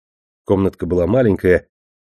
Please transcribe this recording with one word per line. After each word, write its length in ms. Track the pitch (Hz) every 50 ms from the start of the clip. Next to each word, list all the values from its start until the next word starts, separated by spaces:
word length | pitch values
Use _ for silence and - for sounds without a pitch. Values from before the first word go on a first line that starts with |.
| _ _ _ _ _ _ _ _ _
Комнатка 420 | - 101 95 98 92 - _ 95
была 200 | 82 87 90 87
маленькая, 600 | 85 107 131 131 110 92 87 - 92 90 85 - _ _ _ _ _ _ _